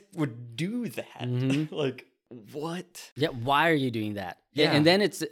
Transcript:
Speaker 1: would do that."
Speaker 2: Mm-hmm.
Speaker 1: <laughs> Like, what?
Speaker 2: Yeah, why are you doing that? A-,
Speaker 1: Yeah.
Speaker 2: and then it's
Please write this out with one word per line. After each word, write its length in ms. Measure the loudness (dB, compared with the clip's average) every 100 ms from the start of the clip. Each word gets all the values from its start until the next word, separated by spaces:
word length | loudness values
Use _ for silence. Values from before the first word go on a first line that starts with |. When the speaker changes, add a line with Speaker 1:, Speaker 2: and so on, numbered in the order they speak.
| _
Speaker 1:
would 420 | -4 -4 -4 -14 -6
do 320 | -4 -4 -6
that." 320 | -8 -10 -8
Speaker 2:
Mm-hmm. 520 | -4 0 2 0 -2
Speaker 1:
<laughs> 60 | -2
Like, 260 | -2 -4 -14 _ _ -20 -14
what? 580 | -8 -8 -8 -12 -18 -16 -4
Speaker 2:
Yeah, 120 | -4
why 420 | -2 2 4 4
are 40 |
you 160 | 4 2
doing 240 | -2 -4
that? 240 | -6 -8 -12 _ 2
A-, 40 |
Speaker 1:
Yeah. 100 | 4
Speaker 2:
and 140 | 6 6
then 160 | 6
it's 200 | 2 -2 -2